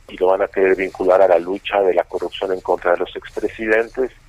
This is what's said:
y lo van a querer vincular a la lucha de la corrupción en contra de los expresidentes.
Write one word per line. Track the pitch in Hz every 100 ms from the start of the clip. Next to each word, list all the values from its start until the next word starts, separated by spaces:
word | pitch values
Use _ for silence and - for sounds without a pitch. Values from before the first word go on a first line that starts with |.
| -
y | -
lo | 92
van | 95
a | 98
querer | - 95 92
vincular | 95 - 92 92
a | 95
la | 85
lucha | 87 101 - 101
de | 98 87
la | 82
corrupción | 90 87 - 98
en | 92
contra | 90 90 90
de | 87
los | 87 98
expresidentes. | - - 104 - 110 110 113 127 127 -